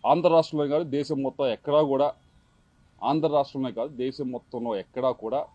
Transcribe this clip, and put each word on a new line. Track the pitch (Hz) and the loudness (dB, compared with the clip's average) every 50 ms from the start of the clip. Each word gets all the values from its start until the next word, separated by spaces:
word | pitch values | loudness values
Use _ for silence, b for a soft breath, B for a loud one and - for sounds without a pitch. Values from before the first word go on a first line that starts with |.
| - | 4
ఆంధ్ర | 117 143 170 165 175 | 4 2 4 6 6
రాష్ట్రంలో | 165 165 156 - - 151 147 143 | 6 6 4 4 -2 -2 -2 0
కాదు, | 143 156 175 | 0 0 0
దేశం | 151 127 143 143 - 156 135 135 | 0 -2 -4 -2 -2 -2 -2 -2
మొత్తం | 131 127 - 143 131 | -4 -2 -2 -2 -2
ఎక్కడా | 110 - _ - 143 151 | -2 -2 _ 2 4 4
కూడా, | 156 143 135 135 143 143 - _ _ _ _ _ _ _ _ _ _ _ _ _ _ _ _ _ | 4 4 2 2 2 0 0 _ _ _ _ _ _ _ _ _ _ _ _ _ _ _ _ _
ఆంధ్ర | - 120 143 156 151 160 147 | -2 -2 0 0 0 2 2
రాష్ట్రంలో | 156 156 - - 143 131 127 | 2 0 0 -4 -6 -6 -6
కాదు, | 104 113 117 147 147 | -4 -6 -6 -6 -6
దేశం | 120 127 135 131 - 143 127 | -6 -6 -6 -4 -6 -8 -6
మొత్తంలో | 123 120 _ _ - 120 117 117 110 | -6 -8 _ _ -10 -8 -4 -4 -4
ఎక్కడా | 98 90 _ _ 127 127 131 | -4 -6 _ _ -2 -2 -2
కూడా | 120 - 107 110 117 143 - - _ | -2 -2 -6 -4 -4 -4 -6 -6 _